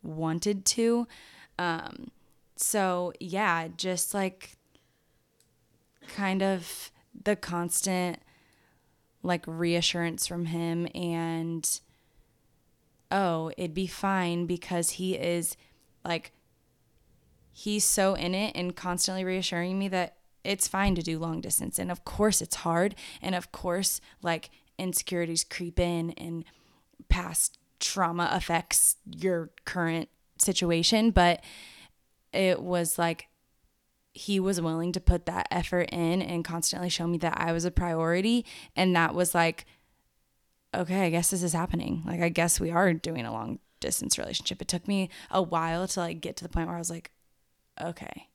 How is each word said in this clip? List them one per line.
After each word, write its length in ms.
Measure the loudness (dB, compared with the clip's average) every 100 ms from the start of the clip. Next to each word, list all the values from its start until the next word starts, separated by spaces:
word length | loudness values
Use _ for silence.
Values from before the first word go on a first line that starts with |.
wanted 600 | -10 -4 -2 0 0 0 0
to. 420 | 2 4 2 0 -8 -20 -20 -16 -6
Um, 540 | -4 -2 -6 -12 -16 _ _ _ _ -4
so, 580 | -2 2 2 2 -2 -6
yeah, 480 | -6 0 2 2 -2 -4
just, 360 | -2 0 0
like, 440 | 0 -2 -4 -20 -20 _ _ _ _ _ _ _ _ _ _ _ _ _ _ -16
kind 340 | -4 0 2
of 480 | 2 0 -4 -12 -14 _ _ -6
the 120 | -2 -2
constant, 840 | -2 -4 -2 0 0 0 0 -4 _ _ _ _ _ _ _ _ _ _
like, 200 | -2 -2 -2
reassurance 800 | -2 2 4 2 0 -2 -2 -4
from 180 | -2 -2
him 420 | -2 -2 -2 -2 -4
and, 840 | -4 -2 -2 -4 -4 -4 -2 -4 _ _ _ _ _ _ _ _ _ _ _ _ _
"Oh, 400 | 2 2 0 -2 -4
it'd 160 | -4
be 140 | -2 -4
fine," 580 | -2 0 2 2 0 -2
because 460 | -4 -2 -2 0
he 240 | -2 -4 -2
is, 420 | 0 0 -2 -6 _ _ _ _ -6
like, 260 | -6 -6 _ _ _ _ _ _ _ _ _ _ _ _
he's 320 | -10 -2 0
so 300 | 2 4 4
in 200 | 2 0
it 220 | 0 -2 -2
and 200 | -6 -4
constantly 480 | -6 -2 0 0 -2
reassuring 520 | -2 -2 -2 -2 -2
me 100 | -2
that 260 | -2 -2 -6 _ _
it's 240 | -6 -2 0
fine 280 | 2 2 2
to 60 |
do 180 | 0 -2
long 220 | -4 -4
distance. 360 | -2 -2 -2 -4
And 120 | -4
of 140 | -4 -8
course 360 | 2 4 4
it's 160 | 0 -4
hard. 380 | 0 4 2 0 -16 -10
And 140 | -4 -4
of 160 | -4
course, 480 | -8 -4 0 0 -2 -8 -8
like, 280 | -2 -2 -4 -20 _ -6
insecurities 680 | -4 -2 -2 -2 0 -2
creep 360 | -4 -4 -4 0
in 320 | 2 2 -2
and 340 | -6 -8 -8 -10 _ _ _ _ _ 0
past 480 | 0 0 -2 -2 -4 _ _
trauma 500 | -4 0 0 2 0
affects 640 | 0 2 0 2 4 4 2 -4
your 440 | -2 0 0 -2 -10 -6
current 420 | 0 0 0 -4 _ _ _
situation. 760 | 2 2 2 4 4 6 6
But 300 | 8 6 6 -2 -20 -20 -20 -20 _ _ _ _
it 280 | 2 4 2
was 360 | 2 0 0 2
like, 300 | 0 0 -8 _ _ _ _ _ _ _ _
he 260 | -14 0 2
was 200 | 2 0
willing 300 | 0 0 -2
to 60 | 0
put 260 | 4 2 2
that 220 | -4 -2
effort 380 | 0 0 0 0
in 300 | 0 0 2
and 220 | 0 -4 -4
constantly 440 | -2 -2 -2 -2
show 180 | -2 0
me 100 | 0
that 140 | 0 0
I 120 | 0
was 140 | 0 0
a 60 |
priority. 760 | 0 0 0 2 2 4 2 0 -12 -10 2
And 200 | 4 6
that 180 | 4
was 220 | 2 2 4
like, 300 | 2 2 -12 _ _ _ _ _ _ _ _ _ _ -4
"Okay, 260 | 0 2 4
I 40 |
guess 200 | 4 2
this 140 | 2
is 100 | 0
happening. 500 | 0 0 -2 -2 -4 -2
Like, 160 | 0
I 80 | 2
guess 300 | 4 2 2
we 120 | 2
are 220 | 4 6
doing 320 | 4 0 -4 -4
a 60 |
long 260 | -6 -6 -8 _ _
distance 380 | -4 -2 0 -2
relationship." 440 | -2 -4 -4 -6
It 60 | -4
took 200 | -4 0
me 220 | 0 0 -6 -2
a 100 | 0
while 460 | 2 0 0 0 -2
to, 100 | -2
like, 220 | -4 -4
get 140 | -8 -10
to 60 |
the 60 | -4
point 180 | -2 -2
where 80 | -4
I 40 |
was 100 | -6
like, 220 | -6 -12 _ _ _ _ _ _ -10
"Okay." 460 | -8 -8 -12 -14 -18